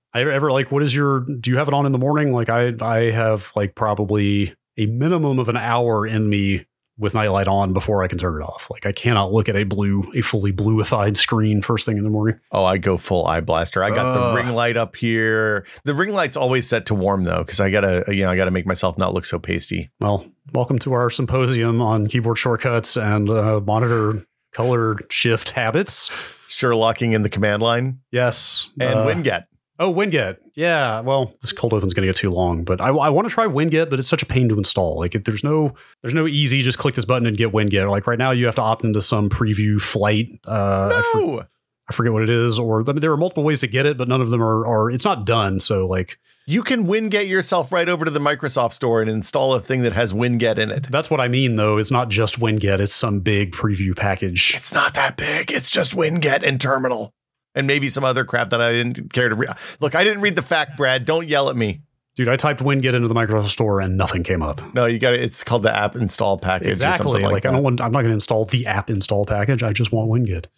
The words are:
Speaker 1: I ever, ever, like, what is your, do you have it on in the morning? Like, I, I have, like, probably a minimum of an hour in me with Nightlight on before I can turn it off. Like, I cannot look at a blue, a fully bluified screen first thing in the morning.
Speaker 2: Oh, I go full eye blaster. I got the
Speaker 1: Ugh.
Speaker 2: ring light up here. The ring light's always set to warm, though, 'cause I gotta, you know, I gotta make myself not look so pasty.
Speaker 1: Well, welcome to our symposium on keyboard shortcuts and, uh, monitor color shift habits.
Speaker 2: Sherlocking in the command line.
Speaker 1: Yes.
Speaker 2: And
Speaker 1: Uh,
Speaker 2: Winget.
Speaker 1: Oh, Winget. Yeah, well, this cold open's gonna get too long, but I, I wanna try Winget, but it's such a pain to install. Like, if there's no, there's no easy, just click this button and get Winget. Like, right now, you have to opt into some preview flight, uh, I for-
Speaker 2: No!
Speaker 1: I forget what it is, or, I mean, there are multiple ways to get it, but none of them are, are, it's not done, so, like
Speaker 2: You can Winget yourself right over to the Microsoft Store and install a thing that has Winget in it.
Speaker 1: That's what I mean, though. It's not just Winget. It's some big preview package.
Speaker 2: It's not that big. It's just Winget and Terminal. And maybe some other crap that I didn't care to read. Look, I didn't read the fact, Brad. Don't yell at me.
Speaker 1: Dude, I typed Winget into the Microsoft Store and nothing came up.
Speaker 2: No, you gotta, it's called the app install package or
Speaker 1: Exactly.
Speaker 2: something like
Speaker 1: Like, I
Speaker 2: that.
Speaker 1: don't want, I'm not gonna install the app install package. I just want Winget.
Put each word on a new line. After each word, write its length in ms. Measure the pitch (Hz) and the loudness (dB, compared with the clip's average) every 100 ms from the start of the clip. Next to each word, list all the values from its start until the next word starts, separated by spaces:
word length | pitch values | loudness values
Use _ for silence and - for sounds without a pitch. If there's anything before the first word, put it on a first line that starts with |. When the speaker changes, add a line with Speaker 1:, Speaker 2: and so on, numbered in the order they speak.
| _ | _
Speaker 1:
I 80 | 117 | -2
ever, 100 | 143 | 0
ever, 220 | 139 147 | 0 0
like, 180 | 135 131 | 0 0
what 120 | 143 | 0
is 120 | 147 | 0
your, 260 | 135 143 135 | 0 2 0
do 280 | 131 131 117 | -2 -4 0
you 80 | 127 | 0
have 120 | 143 | 2
it 60 | |
on 120 | 139 143 | 0 2
in 60 | |
the 60 | 127 | 2
morning? 360 | 135 147 147 | 0 2 2
Like, 160 | 123 113 | 0 0
I, 240 | 117 123 113 | 2 0 -2
I 300 | 113 113 117 | -2 2 2
have, 380 | 110 110 107 - 104 | 2 2 0 -2 -4
like, 180 | 101 | -4
probably 800 | - 110 104 104 104 101 101 98 - _ - | -2 -2 0 0 2 2 0 -2 -6 _ -4
a 80 | |
minimum 540 | 107 117 156 175 147 131 | -2 0 0 2 2 0
of 100 | 117 | 0
an 80 | 117 | -2
hour 500 | 117 120 120 110 110 | 0 0 2 0 0
in 220 | 110 107 | 0 2
me 380 | 104 98 95 - _ _ - | 2 2 0 -4 _ _ -6
with 140 | 104 | -2
Nightlight 320 | 110 107 95 95 | 0 2 2 2
on 260 | 98 98 | 2 0
before 300 | 92 107 101 | 0 0 0
I 60 | 92 | 0
can 100 | 90 | -2
turn 240 | 90 78 | -4 -4
it 20 | |
off. 240 | 76 - - | -8 -12 -14
Like, 120 | - | -8
I 60 | 101 | -6
cannot 420 | - 123 110 95 | -2 0 2 2
look 160 | 110 104 | 2 2
at 60 | |
a 80 | 101 | 0
blue, 400 | 101 101 101 101 98 127 | 0 0 2 0 0 -2
a 40 | |
fully 320 | - 110 101 | -2 0 0
bluified 640 | 95 104 110 101 113 101 107 | 0 2 2 2 0 2 0
screen 460 | - 113 107 104 | 0 2 2 2
first 240 | 98 110 - | 0 -2 -2
thing 100 | 104 | -2
in 60 | |
the 80 | 104 | 0
morning. 300 | 107 110 - _ | 0 0 -2 _
Speaker 2:
Oh, 140 | 98 | 0
I 120 | 92 95 | 2 2
go 180 | 95 90 | 0 0
full 280 | - 90 | 0 0
eye 160 | - 82 | 0 -2
blaster. 440 | 82 82 85 92 | 0 0 0 -2
I 60 | 101 | -2
got 220 | 120 127 | 0 0
the 60 | 127 | 0
Speaker 1:
Ugh. 140 | 123 | 0
Speaker 2:
ring 140 | 117 123 | 0 -2
light 280 | 117 120 117 | -2 0 0
up 200 | 110 - | -4 -4
here. 680 | 117 113 110 110 110 104 - - | -2 0 0 0 0 -2 -6 -8
The 100 | 139 | -4
ring 180 | 143 196 | -2 0
light's 240 | 196 151 143 | 0 -2 0
always 300 | 127 127 - | 0 0 0
set 200 | 113 - | -2 0
to 100 | 104 | 0
warm, 260 | 95 98 | 0 0
though, 220 | 87 85 | 0 -2
'cause 160 | 85 - | -2 0
I 100 | 98 | 2
gotta, 340 | 101 98 90 101 | 2 2 0 0
you 160 | 101 | 0
know, 60 | 92 | 0
I 60 | 92 | 0
gotta 140 | 92 | 0
make 160 | 92 90 | 0 -2
myself 320 | 90 92 87 | -2 -2 0
not 160 | 92 | -2
look 120 | 90 - | -2 -4
so 120 | 87 | -6
pasty. 520 | - 90 - 90 85 - | -4 -6 -4 -6 -8 -4
Speaker 1:
Well, 260 | 104 101 - _ - | -2 -2 -4 _ -6
welcome 260 | 123 123 127 | -2 0 -2
to 120 | 135 | -2
our 160 | 123 120 | 0 0
symposium 720 | - 120 131 127 123 117 117 | -2 -2 0 0 0 2 2
on 280 | 110 110 107 | 2 2 0
keyboard 280 | 123 113 113 | 0 0 0
shortcuts 580 | 127 113 131 117 - 120 | 0 0 0 0 0 0
and, 340 | 107 104 104 | 0 2 2
uh, 300 | 110 107 107 | 2 2 0
monitor 560 | 101 110 120 117 107 107 - _ _ | 0 2 2 2 0 -2 -8 _ _
color 440 | - 123 123 110 101 - | -4 0 0 0 -4 -4
shift 420 | - 120 113 - | -2 0 0 -2
habits. 600 | 131 113 151 196 - - - - - - | -2 0 0 0 0 -2 -6 -14 -16 -10
Speaker 2:
Sherlocking 640 | - 127 113 113 113 117 | -2 2 2 2 2 2
in 80 | 110 | 2
the 60 | 101 | 0
command 340 | 98 104 104 | 0 0 2
line. 380 | 117 117 131 131 _ | 2 0 -2 -6 _
Speaker 1:
Yes. 600 | 123 123 - - - - - | 0 2 2 2 0 -2 -4
Speaker 2:
And 180 | 127 110 | 0 2
Speaker 1:
Uh, 60 | 110 | 2
Speaker 2:
Winget. 380 | 175 135 87 - _ _ - | 0 0 -2 -6 _ _ -4
Speaker 1:
Oh, 120 | 185 | -2
Winget. 440 | 175 208 156 98 95 _ - | 0 0 0 -2 -6 _ -4
Yeah, 440 | 170 160 123 110 | 0 2 0 -2
well, 320 | 123 135 127 - | 0 0 -2 -4
this 120 | - | -8
cold 200 | - 117 | -2 0
open's 220 | 107 92 | 2 0
gonna 140 | 87 95 | 0 0
get 80 | - | 0
too 140 | 101 | 0
long, 340 | 87 90 82 | 2 0 0
but 160 | 85 90 | -2 0
I, 80 | 117 | 2
I 220 | 147 147 | 2 2
wanna 180 | 147 233 | 2 0
try 180 | - 220 | 0 0
Winget, 440 | 139 160 156 160 | 0 2 2 0
but 80 | 135 | -2
it's 80 | 131 | 0
such 140 | 160 | -2
a 40 | - | 0
pain 220 | 131 123 | 0 2
to 100 | 104 | 2
install. 400 | 95 - 87 - | 0 0 0 0
Like, 160 | 87 | -2
if 80 | 110 | -2
there's 200 | 107 104 | -4 -2
no, 300 | 147 156 147 - - _ | 0 0 0 -4 -20 _
there's 120 | 120 | -4
no 120 | 156 160 | -2 0
easy, 360 | 147 139 135 | 0 0 2
just 160 | 127 123 | 0 0
click 180 | 147 127 | -2 -2
this 80 | |
button 220 | 104 127 117 | 0 0 0
and 100 | 104 | 0
get 160 | 113 | 0
Winget. 360 | 107 104 98 98 | 2 2 2 2
Like, 180 | 101 120 | 0 0
right 100 | 117 | 0
now, 140 | 131 | 2
you 140 | 123 120 | 2 0
have 100 | 127 | 0
to 60 | |
opt 220 | 110 113 | 0 0
into 160 | 113 104 | 0 0
some 280 | - 107 104 | 0 0 0
preview 500 | - 113 104 104 104 | 0 0 2 2 0
flight, 600 | - 101 104 104 117 90 - | 0 0 2 0 -2 -8 -6
uh, 440 | 107 98 95 98 | -2 0 0 2
I 100 | 480 480 | 0 2
for- 80 | 440 | 0
Speaker 2:
No! 240 | 359 120 - _ _ _ - | 0 -4 -10 _ _ _ -8
Speaker 1:
I 40 | |
forget 180 | - 117 | -2 0
what 100 | 110 | 2
it 60 | 110 | 2
is, 300 | 117 120 110 | 2 2 0
or, 220 | 117 110 | 0 0
I 100 | 120 | 0
mean, 80 | 143 | 0
there 120 | 160 | 0
are 40 | 139 | 0
multiple 280 | 180 160 | -2 0
ways 160 | 151 143 | 0 0
to 60 | 117 | -2
get 200 | 127 143 | 0 0
it, 100 | 131 | 0
but 120 | 127 | 0
none 120 | 131 | 0
of 80 | 117 | 2
them 140 | 120 | 2
are, 240 | 113 110 113 | 2 0 0
are, 240 | 110 113 | 0 0
it's 160 | 127 208 | 0 0
not 180 | 147 | 0
done, 340 | 104 113 98 95 | 0 0 0 0
so, 280 | - 101 92 | 0 0 0
like 320 | 92 90 - _ _ - | -2 -4 -10 _ _ -4
Speaker 2:
You 160 | 196 | -2
can 220 | - 247 180 | 0 0 0
Winget 420 | 214 220 208 196 | 0 0 -2 0
yourself 440 | 185 175 180 131 | 0 2 0 0
right 160 | 180 170 | 0 0
over 160 | 170 | 0
to 60 | 160 | 0
the 80 | 147 | 0
Microsoft 540 | 147 143 143 131 117 | 0 -2 -2 0 -2
Store 260 | - 123 113 | 0 0 2
and 80 | 110 | 0
install 460 | 107 - 143 135 | -2 -2 0 2
a 60 | 127 | 2
thing 200 | - 131 | 0 0
that 120 | 117 | 0
has 180 | 95 113 | 2 0
Winget 460 | 101 123 117 113 107 | 0 0 2 2 0
in 120 | 107 | -2
it. 200 | 135 - | -4 -2
Speaker 1:
That's 180 | 139 - | -2 0
what 120 | 151 | 0
I 80 | 123 | 0
mean, 260 | 127 131 110 | 0 0 2
though. 220 | 107 107 | 2 2
It's 120 | 107 | 2
not 200 | 123 123 | 0 0
just 300 | 104 110 - | 0 -2 0
Winget. 400 | 113 107 98 98 | 0 0 0 0
It's 140 | 101 | 0
some 260 | - 117 101 | 0 0 0
big 320 | 92 101 95 | 0 0 -2
preview 440 | - 107 95 95 87 | -2 -2 0 -2 -2
package. 560 | 101 95 95 90 - | -2 -2 -2 0 0
Speaker 2:
It's 200 | - - | 0 0
not 200 | - - | 2 2
that 220 | 143 135 - | 0 -2 -2
big. 340 | 147 151 - | -2 -2 -2
It's 200 | - - | -2 0
just 240 | - - | 0 0
Winget 480 | 175 156 170 151 139 | 0 0 0 0 0
and 180 | 143 131 | 0 0
Terminal. 540 | 131 135 127 117 104 _ _ _ _ | 0 0 -2 -4 -8 _ _ _ _
And 120 | 139 139 | -4 0
maybe 220 | 143 139 | 0 0
some 160 | - | 0
other 200 | 131 127 | 0 0
crap 260 | 123 120 113 | 0 -2 0
that 100 | 117 | 0
I 100 | 117 | 2
didn't 400 | 117 120 123 - | 0 -2 -6 -4
care 160 | 123 120 | 0 0
to 40 | |
read. 160 | 110 143 - - - | 0 -4 -6 -14 -6
Look, 140 | 143 | -2
I 100 | 160 | 2
didn't 160 | 202 202 | 2 2
read 160 | 202 165 | 0 0
the 60 | |
fact, 340 | - 165 147 139 | 0 0 -2 -2
Brad. 280 | 135 131 127 | 0 0 0
Don't 200 | 160 165 | -2 0
yell 220 | 143 139 | 0 0
at 80 | 123 | 0
me. 260 | 104 - - _ _ | -2 -4 -12 _ _
Speaker 1:
Dude, 140 | - 120 | -2 0
I 80 | 131 | 2
typed 240 | 151 127 | 0 0
Winget 340 | 135 135 127 | 0 0 2
into 140 | 123 117 | 2 2
the 60 | |
Microsoft 340 | 113 110 110 104 | 2 2 2 0
Store 320 | - 110 98 | 0 0 2
and 160 | 92 95 | 0 0
nothing 260 | 92 90 | 0 -2
came 200 | 85 87 | -2 -2
up. 180 | 76 73 - | -2 -6 -6
Speaker 2:
No, 120 | 127 117 | 0 2
you 120 | 117 | 2
gotta, 220 | 127 123 | 2 2
it's 200 | 120 - | 0 -4
called 180 | - 117 | 0 2
the 120 | 110 | 2
app 200 | 107 104 123 | 2 -2 -2
install 400 | 101 - 104 98 | -2 0 0 0
package 280 | 92 92 90 | 0 0 0
or 20 | |
Speaker 1:
Exactly. 340 | 95 143 180 | 0 0 0
Speaker 2:
something 180 | 143 107 | 0 0
like 100 | 98 | 2
Speaker 1:
Like, 120 | 98 131 | 0 0
I 40 | |
Speaker 2:
that. 40 | 131 | 2
Speaker 1:
don't 60 | |
want, 160 | 139 120 | 2 0
I'm 120 | 117 | 0
not 100 | 135 | 2
gonna 120 | 117 | 2
install 300 | 110 - 110 | 2 0 0
the 220 | 107 117 139 | 0 -2 -2
app 240 | 101 - | -2 -2
install 340 | 101 - 101 | -2 0 0
package. 380 | 101 104 104 127 | 0 0 0 0
I 100 | 113 | 0
just 200 | 101 110 | 0 0
want 180 | 117 110 | 0 0
Winget. 360 | 120 110 87 - | 0 0 -4 -8